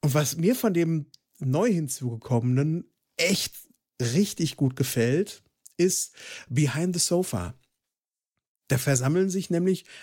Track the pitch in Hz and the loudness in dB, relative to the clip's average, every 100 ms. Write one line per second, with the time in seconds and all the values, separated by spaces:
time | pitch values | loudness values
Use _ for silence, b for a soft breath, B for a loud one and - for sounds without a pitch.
0 | 151 147 143 160 175 254 226 170 165 160 | 0 2 0 0 2 2 2 2 2 0
1 | 147 _ _ - 135 143 233 180 147 - | -4 _ _ -6 -2 2 2 2 -2 -4
2 | 127 113 - 120 123 127 151 165 - _ | -6 -6 -2 0 2 2 2 -2 -6 _
3 | _ - 170 196 - - - _ _ - | _ -4 0 0 -2 -10 -20 _ _ -6
4 | 120 139 202 - 165 - 135 131 131 - | -2 2 0 0 -4 0 0 0 -2 0
5 | 117 147 202 - _ _ - - 180 - | 2 2 -2 -8 _ _ -12 0 0 0
6 | - B B B - 123 147 139 180 175 | -4 B B B -6 0 0 0 -2 -2
7 | - 175 180 104 87 - _ _ _ _ | 0 0 0 -4 -6 -10 _ _ _ _
8 | _ _ _ _ _ _ - 127 147 135 | _ _ _ _ _ _ -4 -2 2 0
9 | 131 170 190 190 - 170 180 185 B B | 2 2 0 -2 -2 0 0 0 B B